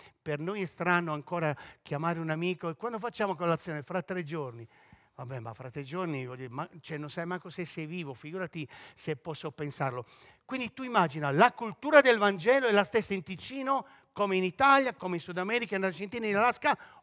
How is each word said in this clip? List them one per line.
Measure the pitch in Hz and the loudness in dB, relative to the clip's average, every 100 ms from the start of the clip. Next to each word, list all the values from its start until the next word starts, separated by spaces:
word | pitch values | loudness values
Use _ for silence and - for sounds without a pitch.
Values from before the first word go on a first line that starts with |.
| - _ | -20 _
per | - 147 | -6 -4
noi | 165 208 | -4 -4
è | 185 | -4
strano | - 170 175 170 | -2 2 4 2
ancora | 151 139 175 160 139 - - | -4 -4 -2 0 -2 -8 -18
chiamare | - 147 165 165 | -6 -2 0 0
un | 160 | -2
amico. | 156 175 175 170 | 0 0 -2 -4
"E | 160 | -6
quando | 233 233 | -6 -6
facciamo | 226 - 208 | -6 -2 -2
colazione?" | 165 170 165 - 151 | 0 0 0 -2 -8
"Fra | 139 180 | -6 -6
tre | - 185 | -4 -6
giorni." | 156 160 135 117 113 _ _ - _ - | -6 -6 -8 -10 -18 _ _ -20 _ -16
"Vabbè, | 123 131 | -10 -10
ma | 113 | -10
fra | 110 127 | -12 -12
tre | 131 | -10
giorni, | 139 170 180 143 | -8 -6 -4 -4
voglio | 127 127 | -6 -8
dire, | 127 | -10
ma, | 123 165 175 | -8 -10 -10
cioè, | - 156 | -10 -10
non | 147 | -8
sai | - 170 | -8 -6
manco | 180 175 | -6 -8
se | 156 175 | -10 -10
sei | - | -8
vivo, | 156 180 151 | -8 -8 -8
figurati | 127 151 180 180 170 143 - - | -10 -12 -10 -8 -8 -10 -12 -20
se | - - 147 | -12 -6 -6
posso | - 151 160 | -6 -8 -8
pensarlo." | - 147 - 139 123 117 - - - - | -8 -8 -2 -4 -4 -10 -16 -20 -20 -8
Quindi | 262 240 | -6 -6
tu | - | -6
immagina, | 254 226 170 147 147 | 0 4 4 2 0
la | 143 185 | 6 6
cultura | - 226 185 285 - | 4 -8 -6 6 8
del | 269 226 | 8 8
Vangelo | 202 196 180 269 254 | 6 2 4 4 6
è | |
la | 202 | 4
stessa | 196 226 - | 4 2 0
in | 196 | -4
Ticino, | - 190 - 269 262 269 - - _ | -6 -10 -8 -6 -2 -2 -2 -16 _
come | - 202 190 | -2 2 2
in | |
Italia, | 185 - 269 277 254 | 2 4 6 8 6
come | - 185 175 | -2 -4 -4
in | |
Sud | 170 175 | -4 -6
America, | 190 240 233 196 | 0 0 0 0
in | |
Argentina, | 190 160 202 240 | -2 -2 -6 -4
in | 220 202 | 0 4
Alaska, | 240 233 294 254 - - | 4 4 0 0 -4 -20